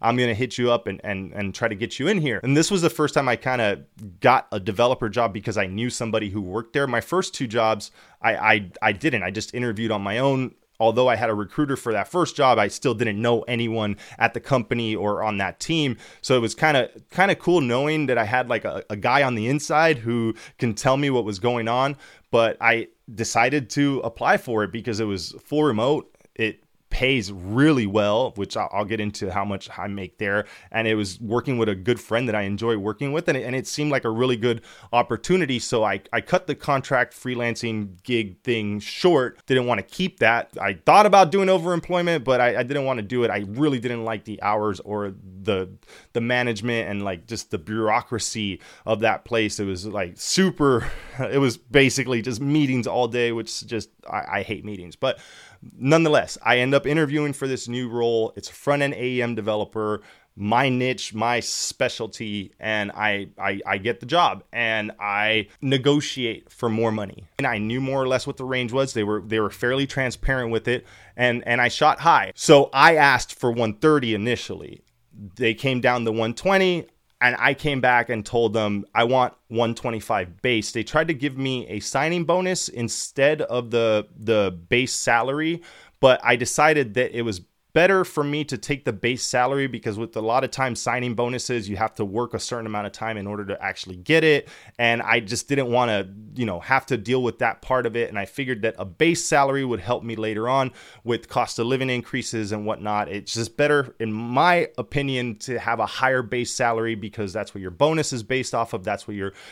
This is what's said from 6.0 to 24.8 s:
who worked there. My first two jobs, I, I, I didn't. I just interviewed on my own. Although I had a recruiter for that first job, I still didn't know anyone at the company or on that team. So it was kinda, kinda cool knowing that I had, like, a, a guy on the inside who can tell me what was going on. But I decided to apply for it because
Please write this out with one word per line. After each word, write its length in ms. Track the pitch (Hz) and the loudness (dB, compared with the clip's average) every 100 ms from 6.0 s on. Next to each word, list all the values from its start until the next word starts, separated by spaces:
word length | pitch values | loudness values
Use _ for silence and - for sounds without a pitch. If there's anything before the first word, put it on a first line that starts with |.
| 113 110 107 | -2 -2 -2
who 100 | 104 | -4
worked 320 | 90 101 113 | -4 -6 -4
there. 140 | 143 139 | -2 0
My 160 | 120 | 0
first 320 | - 175 - | 0 -2 -2
two 120 | - 123 | -6 -4
jobs, 440 | 117 110 107 - _ - _ | 0 2 0 -4 _ -20 _
I, 140 | 113 107 | -2 2
I, 340 | 110 107 92 - | 4 4 2 -2
I 120 | 110 | -2
didn't. 300 | 98 160 117 | 0 0 0
I 80 | 92 | -2
just 240 | 98 - | -6 -6
interviewed 360 | 120 123 107 113 | -6 -4 -2 -2
on 100 | 104 | -2
my 160 | 101 110 | -2 0
own. 380 | 139 135 127 _ _ - | 2 0 -2 _ _ 0
Although 260 | 113 113 127 | 2 4 4
I 80 | |
had 160 | 113 117 | 4 0
a 40 | |
recruiter 420 | 104 101 - 147 131 | -2 -4 -2 -2 -2
for 160 | 120 | -2
that 160 | 104 95 | -2 -2
first 260 | 180 165 | -2 -2
job, 240 | - 135 113 | 2 4 6
I 80 | 104 | 2
still 280 | - 135 | 0 -2
didn't 280 | 113 117 104 | 0 -2 0
know 200 | 117 117 | 2 0
anyone 560 | - 120 117 113 104 98 - - | 0 -2 -2 -2 -2 -4 -10 0
at 160 | 117 | 0
the 60 | 117 | 0
company 560 | - 135 101 120 113 104 | 0 0 0 -4 -2 -2
or 260 | 104 98 | -2 -2
on 140 | 107 101 | -2 -2
that 240 | 95 - | -4 -6
team. 360 | - 160 143 113 - - | -4 0 0 -4 -10 -12
So 120 | - | 2
it 60 | 127 | 2
was 160 | 113 - | 2 0
kinda, 340 | 160 143 117 - _ | 2 2 0 -6 _
kinda 240 | - 196 139 | 0 2 2
cool 240 | - 175 | 2 2
knowing 460 | 127 120 147 156 135 | 4 0 0 0 0
that 120 | 117 | 0
I 60 | |
had, 240 | 107 127 123 | 2 0 0
like, 160 | 113 | -2
a, 180 | 104 78 - | -2 -6 -8
a 60 | 107 | -4
guy 260 | 120 135 | 2 4
on 140 | 135 117 | 2 0
the 100 | 113 | 0
inside 520 | 147 - 151 165 135 | -2 0 2 4 2
who 360 | 113 117 117 113 - - | 0 -2 -2 -4 -10 -4
can 160 | 123 | -4
tell 220 | 104 131 135 | 0 0 2
me 120 | 143 | 2
what 160 | 127 | 0
was 140 | 107 98 | -2 -2
going 300 | 120 120 110 | -2 0 0
on. 280 | 123 139 139 - - - | 0 0 -2 -16 -20 0
But 240 | 117 113 - | 2 2 2
I 280 | 117 117 104 _ - | 2 2 -2 _ -18
decided 560 | 113 110 117 123 147 117 | -8 -2 2 2 2 -2
to 300 | 143 143 135 | 0 0 0
apply 380 | 117 - 123 196 | -4 -4 0 0
for 260 | - 110 | 0 -2
it 80 | 101 | -2
because 260 | 113 | -4